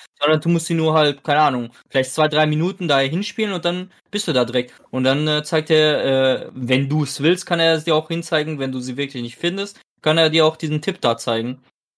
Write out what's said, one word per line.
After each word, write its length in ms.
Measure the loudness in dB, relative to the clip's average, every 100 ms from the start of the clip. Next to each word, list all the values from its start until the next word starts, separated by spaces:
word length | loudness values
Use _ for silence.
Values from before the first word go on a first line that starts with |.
| -12 -2
sondern 220 | 0 2
du 80 | 2
musst 180 | 0 0
sie 80 |
nur 200 | 0 2
halt, 280 | 2 2 0
keine 160 | 0 2
Ahnung, 300 | 2 0 -6 -14 _
vielleicht 220 | -2 0
zwei, 140 | 0 0
drei 180 | 2 2
Minuten 420 | 2 -2 -2 0
da 100 | 0
hinspielen 520 | 0 -2 -4 -4 -4
und 140 | -2 -4
dann 240 | -4 -8 _ _
bist 160 | -6 0
du 40 |
da 140 | 0 2
direkt. 260 | -2 -4 -10 _
Und 140 | -2
dann, 240 | 0 2 0
äh, 140 | -2
zeigt 260 | -2 -2 2
er, 340 | 2 4 2 2 2 2 0 -4
äh, 40 |
wenn 340 | -8 0 0 2
du 140 | -2
es 200 | -2 0
willst, 220 | 0 0
kann 160 | -2 0
er 140 | 2
es 100 | 0
dir 100 | 0
auch 140 | -2 -2
hinzeigen, 500 | -6 -4 -2 -2 -4
wenn 140 | -6
du 80 | -6
sie 160 | -6 -6
wirklich 260 | -8 -8
nicht 140 | -10 -6
findest, 420 | -6 -6 -8 -14 _ _
kann 160 | 0 2
er 140 | 4
dir 160 | 4 4
auch 100 | 2
diesen 240 | -2 -2
Tipp 200 | -2 -2
da 160 | 0 0
zeigen. 440 | -2 -2 -4 -8 _ _ _